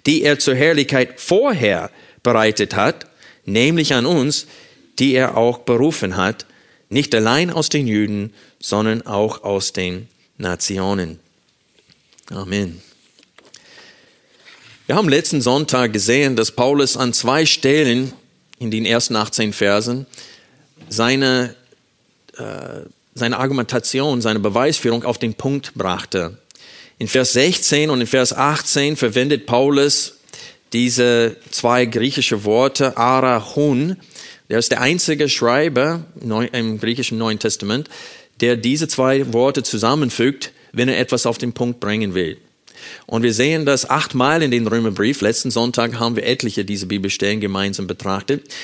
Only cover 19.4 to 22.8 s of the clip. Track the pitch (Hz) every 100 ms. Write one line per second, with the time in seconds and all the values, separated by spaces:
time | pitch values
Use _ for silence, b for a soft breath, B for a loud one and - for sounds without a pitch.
19.4 | 107 - 101 104 113 127 135 B B B
20.4 | B B B _ - 101 117 135 135 127
21.4 | 123 - _ _ _ _ _ _ _ -
22.4 | 110 101 - -